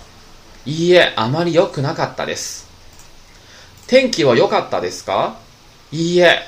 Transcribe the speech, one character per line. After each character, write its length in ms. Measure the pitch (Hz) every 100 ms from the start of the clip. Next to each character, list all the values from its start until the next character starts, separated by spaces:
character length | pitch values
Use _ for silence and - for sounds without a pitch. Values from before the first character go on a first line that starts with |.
| - - - - - -
い 220 | - 156 170
い 60 |
え、 200 | 175 156 -
あ 120 | 113
ま 140 | 151
り 120 | 175
良 120 | 160 190
く 160 | -
な 120 | 135
か 120 | 170 135
っ 80 |
た 100 | -
で 120 | 73 -
す。 320 | - - - - - - - - - - - - - - -
天 220 | 254 262
気 140 | -
は 120 | 220 117
良 120 | 190
か 120 | 202
っ 100 | -
た 100 | 95
で 100 | 90
す 140 | -
か？ 320 | - 98 165 226 - - - - -
い 240 | 147 165
い 40 | 175
え、 260 | 175 -